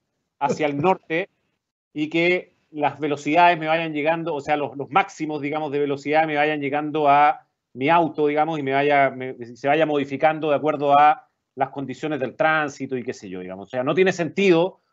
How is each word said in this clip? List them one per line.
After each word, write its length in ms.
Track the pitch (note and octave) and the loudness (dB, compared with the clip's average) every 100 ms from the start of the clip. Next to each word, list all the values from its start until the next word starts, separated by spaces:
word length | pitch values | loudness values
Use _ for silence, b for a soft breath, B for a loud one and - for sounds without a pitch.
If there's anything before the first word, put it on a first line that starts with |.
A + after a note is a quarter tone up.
| _ _ _ - | _ _ _ -6
hacia 280 | C#3 C#3+ D3+ | -4 -2 -2
el 120 | C#3+ | 0
norte 500 | F3 F#3 - E3 G3 _ _ _ _ _ _ | 0 0 -2 -6 -6 _ _ _ _ _ _
y 160 | D3 D3+ | -6 -4
que 460 | D#3+ F3 F3+ - _ _ | 0 2 0 -4 _ _
las 280 | D3+ C#3+ C3+ | -4 -4 -2
velocidades 600 | D3 C#3+ C#3+ D#3+ F3 E3+ | -4 -4 0 4 4 4
me 80 | D#3 | 0
vayan 260 | E3 E3 | -2 -2
llegando, 420 | D3 D3 E3 E3 | -4 -2 -2 -2
o 60 | D3 | -6
sea, 160 | D3 D3 | -2 -2
los, 180 | C3+ C3+ | -2 -8
los 140 | A#2 | -2
máximos, 520 | E3+ F#3+ - D#3 D3+ | 0 0 -4 -8 -6
digamos, 280 | C#3+ D#3 D3+ | -6 -6 -4
de 80 | C#3+ | -4
velocidad 460 | C#3+ C#3 C#3+ D3+ D#3+ | -2 -4 -2 0 0
me 100 | D3 | 0
vayan 240 | D3+ D3+ | 0 0
llegando 480 | C#3 C#3+ D3+ D3+ C#3+ | -4 -4 -4 0 4
a 380 | C#3+ D3 D#3 _ _ _ | 6 4 2 _ _ _
mi 140 | A#2+ C#3 | -6 2
auto, 380 | E3+ D#3+ D#3 D3 | 2 2 0 0
digamos, 320 | D3 D#3 D#3+ | 0 -2 -2
y 40 | |
me 100 | C3+ | -2
vaya, 380 | C#3 C#3+ C#3+ C3+ | 0 2 4 2
me, 240 | B2+ B2+ A#2 A#2 | 0 -12 -12 -14
se 140 | A#2 C3+ | -6 0
vaya 180 | D3+ D#3 | 2 2
modificando 640 | D3 C#3 C3+ D#3 D#3 D#3 | 0 -2 0 0 0 0
de 60 | C#3 | 0
acuerdo 420 | D3 C#3+ C#3+ C#3+ | 0 -2 4 6
a 300 | D3+ D3 _ _ _ - | 6 4 _ _ _ -8
las 140 | C3+ | -6
condiciones 480 | C#3 C3+ B2+ D#3 D3 | -6 -10 -8 -6 -4
del 160 | B2 | -6
tránsito 640 | - D#3 D#3 D3 C#3 C3+ B2+ | 0 2 2 -2 -8 -8 -8
y 80 | |
qué 100 | A#2 | -8
sé 140 | A#2+ G2+ | -10 -10
yo, 100 | F#2 | -12
digamos. 300 | F2+ F#2 F#2+ | -10 -12 -10
O 20 | |
sea, 140 | B2+ | -6
no 100 | C3 | -2
tiene 180 | D#3 F#3+ | 2 2
sentido 680 | F3+ D#3+ E3 G3 E3 F#3 - _ | 0 -4 0 4 4 2 -4 _